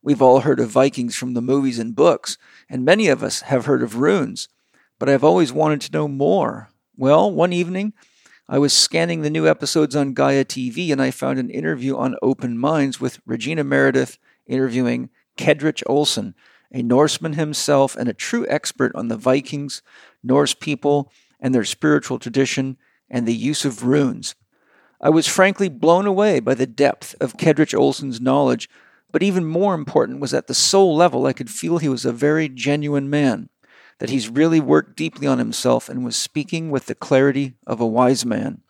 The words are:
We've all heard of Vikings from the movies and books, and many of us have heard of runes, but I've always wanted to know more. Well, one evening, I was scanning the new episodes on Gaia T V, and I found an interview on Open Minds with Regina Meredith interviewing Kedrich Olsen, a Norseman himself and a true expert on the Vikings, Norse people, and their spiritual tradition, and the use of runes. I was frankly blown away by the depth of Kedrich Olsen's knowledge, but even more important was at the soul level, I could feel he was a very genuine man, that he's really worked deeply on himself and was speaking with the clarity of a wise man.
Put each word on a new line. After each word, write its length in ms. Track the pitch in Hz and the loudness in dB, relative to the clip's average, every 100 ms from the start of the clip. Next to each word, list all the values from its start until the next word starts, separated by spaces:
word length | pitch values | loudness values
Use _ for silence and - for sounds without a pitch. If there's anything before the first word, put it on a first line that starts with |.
We've 200 | 139 135 | -2 4
all 180 | 131 131 | 6 6
heard 200 | 135 123 | 4 0
of 100 | 120 | 0
Vikings 460 | 120 139 131 120 - | 2 2 0 -6 -6
from 200 | 127 123 | -6 -4
the 60 | |
movies 380 | 123 135 135 117 | 0 0 0 -4
and 160 | 113 113 | -6 2
books, 420 | 165 127 - - _ - _ | 2 2 -4 -14 _ -20 _
and 160 | 131 | -4
many 240 | 127 196 208 | 2 2 4
of 160 | 131 | 0
us 180 | 110 - | -2 -6
have 240 | - 135 117 | -2 -2 2
heard 180 | 127 | 0
of 140 | 120 110 | 0 0
runes, 520 | 147 196 117 - - _ _ _ _ _ | 0 2 -2 -8 -14 _ _ _ _ _
but 80 | - | 0
I've 160 | 135 | 4
always 300 | 147 180 151 | 4 4 2
wanted 280 | 135 156 151 | 0 0 -2
to 100 | - | -4
know 160 | 156 151 | -4 -4
more. 640 | 139 147 190 127 117 107 _ _ - | -2 0 2 0 -6 -16 _ _ -2
Well, 360 | 131 151 208 | 4 4 4
one 220 | 160 180 | 2 0
evening, 400 | 175 175 185 208 - _ _ _ _ - | 0 -2 -2 -6 -8 _ _ _ _ -4
I 80 | 139 | 0
was 140 | 143 | 2
scanning 480 | - - 165 170 165 | 2 2 0 -2 -2
the 80 | 151 | -2
new 180 | 156 156 | 0 2
episodes 480 | 156 143 165 147 139 | 0 0 0 0 0
on 180 | 139 | -2
Gaia 300 | 131 139 139 | 0 0 2
T 260 | 135 131 127 | 0 -4 -6
V, 220 | 117 175 | -4 -2
and 100 | 139 | 0
I 100 | 131 | -2
found 260 | - 135 131 | -2 -4 -4
an 120 | 123 | -4
interview 460 | - 156 147 127 131 | -6 -6 -4 -4 -2
on 200 | 127 - | -4 -2
Open 360 | - 135 127 117 | -2 -2 -4 -4
Minds 420 | 135 160 139 123 | 0 0 -2 -4
with 200 | 131 - - | -8 -8 -10
Regina 380 | 120 120 160 | -8 -4 -4
Meredith 540 | 139 139 139 131 131 - _ _ - | -2 2 2 2 -2 -8 _ _ -6
interviewing 640 | 127 131 120 123 120 123 _ _ - | -2 -2 0 -2 -2 -8 _ _ -4
Kedrich 460 | - 147 151 - - | 0 0 0 -4 -2
Olsen, 480 | 139 147 - 101 - _ _ _ | 0 0 -2 -6 -14 _ _ _
a 120 | 127 | -8
Norseman 500 | 120 123 151 - 165 | 2 4 4 2 -6
himself 600 | 151 156 147 - 143 135 - | -4 -4 -4 0 2 2 0
and 120 | 123 | -6
a 60 | |
true 320 | - - 233 - | -6 -4 -4 -2
expert 460 | 151 - - 127 | -4 -4 -4 -4
on 140 | - 117 | -2 -8
the 100 | 113 | -4
Vikings, 640 | 123 135 - 147 143 - _ - - _ | 0 0 0 -10 -8 -12 _ -20 -20 _
Norse 300 | 120 131 143 | 0 2 2
people, 580 | - - 143 147 143 139 _ _ _ | -2 -6 -2 0 0 -2 _ _ _
and 140 | 131 | 0
their 120 | 127 98 | 0 0
spiritual 540 | - 151 147 - 123 | -2 2 2 0 -8
tradition, 580 | 123 127 135 - 135 127 _ _ _ | -4 -2 0 -2 -6 -8 _ _ _
and 160 | 127 113 | -4 -2
the 80 | |
use 300 | 117 120 151 | -2 -2 -2
of 220 | 143 110 123 | -4 -2 0
runes. 500 | 147 135 87 - - _ _ _ _ _ _ | 2 2 -2 -12 -14 _ _ _ _ _ _
I 100 | - | 2
was 180 | 160 151 | 2 2
frankly 420 | - 190 190 196 | 2 2 2 -4
blown 360 | 123 156 175 202 | 0 4 4 2
away 360 | 190 214 156 | 2 2 2
by 140 | 113 127 | 0 0
the 120 | 127 | -2
depth 480 | 113 143 - - - | 2 0 0 -12 -6
of 160 | 127 - | -6 0
Kedrich 400 | 160 151 156 110 | 2 4 2 2
Olsen's 420 | 135 135 143 117 | 0 0 -8 -4
knowledge, 500 | 127 139 135 120 - _ _ _ _ | 0 2 2 0 -6 _ _ _ _
but 100 | 156 | 0
even 220 | 190 185 160 | 0 0 -2
more 280 | 165 202 | 0 0
important 460 | 175 143 151 120 131 | 0 0 0 0 -4
was 140 | 135 | -4
at 140 | 139 - | -4 -2
the 60 | |
soul 400 | 131 - 196 190 | -2 2 4 4
level, 320 | 156 175 127 135 | 6 4 4 -2
I 60 | |
could 180 | 127 120 | -2 -8
feel 280 | - 139 170 | -8 -2 -2
he 100 | 147 | 0
was 160 | 127 | -2
a 80 | 127 | -4
very 380 | 120 143 156 156 | 0 0 2 -2
genuine 600 | 127 120 147 147 143 139 | -4 -2 -2 0 -2 -2
man, 380 | 147 139 - - _ _ _ _ _ | 0 0 0 -8 _ _ _ _ _
that 100 | - | -4
he's 180 | 131 110 | -4 -2
really 320 | 120 165 165 | 2 4 4
worked 380 | 135 151 151 - | 4 2 0 -8
deeply 280 | 156 - 139 | -8 -4 -2
on 140 | 127 | 0
himself 480 | 113 117 127 120 - | -2 -2 0 0 -2
and 160 | 131 | -8
was 140 | 123 113 | -6 -6
speaking 520 | - 151 139 165 160 | -6 -6 -6 -6 -4
with 180 | 139 - | -6 -6
the 80 | 113 | -12
clarity 580 | - 135 139 135 139 123 - | 0 2 4 2 -6 -10 -10
of 140 | 113 | -4
a 80 | 117 | 0
wise 380 | 113 127 131 123 | 2 4 2 -2
man. 340 | 104 110 - _ | -4 -6 -10 _